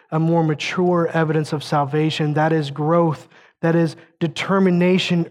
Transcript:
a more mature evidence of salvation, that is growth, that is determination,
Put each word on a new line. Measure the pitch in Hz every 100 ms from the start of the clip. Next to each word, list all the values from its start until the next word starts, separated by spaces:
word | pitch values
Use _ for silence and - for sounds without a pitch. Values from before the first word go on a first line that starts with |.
| _
a | 160
more | 160 170
mature | 156 147 - - 180 175 165
evidence | 165 156 156 151
of | 151
salvation, | - 151 139 151 156 151 151
that | 151 160
is | 160 143
growth, | 143 151 170 165 143 - - _ _
that | 165 165
is | 160 - - _
determination, | 165 - - 196 190 175 180 185 - 175 165